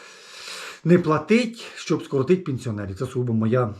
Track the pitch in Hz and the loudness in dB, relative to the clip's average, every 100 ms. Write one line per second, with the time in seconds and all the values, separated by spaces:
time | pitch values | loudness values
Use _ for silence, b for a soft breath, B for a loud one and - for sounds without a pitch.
0 | B B B B B B B B 160 180 | B B B B B B B B 4 6
1 | 160 156 156 226 233 - - - - 156 | 6 0 4 2 2 -6 -16 -14 -4 -4
2 | - 139 131 185 170 123 123 104 98 95 | 0 -2 2 2 0 -6 -6 -6 -8 -6
3 | 127 123 123 113 110 127 117 | -6 -4 0 0 2 2 0